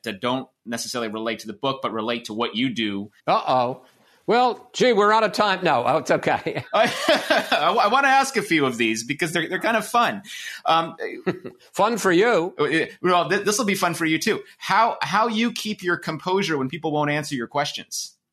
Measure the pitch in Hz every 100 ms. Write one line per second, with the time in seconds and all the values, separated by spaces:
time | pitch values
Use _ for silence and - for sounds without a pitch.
0 | 117 98 123 131 - _ - 117 - 127
1 | 113 107 113 113 107 104 135 135 123 110
2 | 110 120 120 107 117 104 131 113 107 98
3 | 104 _ - 196 - 131 123 131 - _
4 | _ _ - 233 247 214 - - 240 214
5 | 208 220 214 - 208 185 175 131 120 151
6 | 131 160 160 120 - 151 - 202 226 -
7 | - 294 - 247 - 208 156 202 202 254
8 | 277 269 262 220 - 160 139 117 117 110
9 | 117 147 175 170 160 180 196 226 202 240
10 | 226 104 - - - - - 160 165 -
11 | - - - - - - - - 202 233
12 | 196 170 233 208 175 - 147 160 - -
13 | 180 180 156 202 202 208 214 190 180 165
14 | 160 160 220 170 - - - 185 170 -
15 | 143 190 240 214 233 233 214 214 175 170
16 | - 156 180 190 165 151 131 165 160 151
17 | 147 147 151 139 117 139 147 - 90 -
18 | - - _